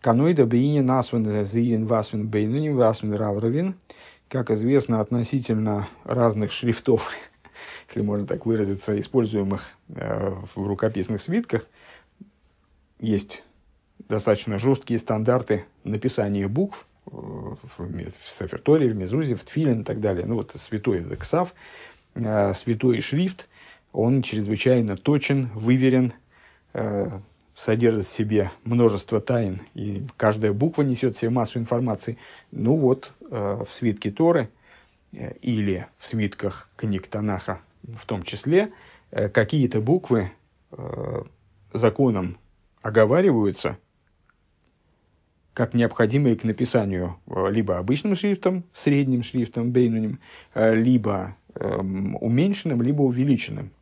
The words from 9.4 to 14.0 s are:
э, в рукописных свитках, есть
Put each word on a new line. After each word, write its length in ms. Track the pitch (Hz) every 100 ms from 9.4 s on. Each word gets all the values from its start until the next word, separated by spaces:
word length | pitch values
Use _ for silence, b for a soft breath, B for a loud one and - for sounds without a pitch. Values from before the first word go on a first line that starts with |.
| 98 98 - - -
э, 440 | - - 104 98 95 95 104
в 120 | 101
рукописных 540 | 98 110 101 92 104
свитках, 440 | - 214 233 - - b b b b - - _ _ _ _ _ _ -
есть 440 | 113 101 - - - _ _ _ _ -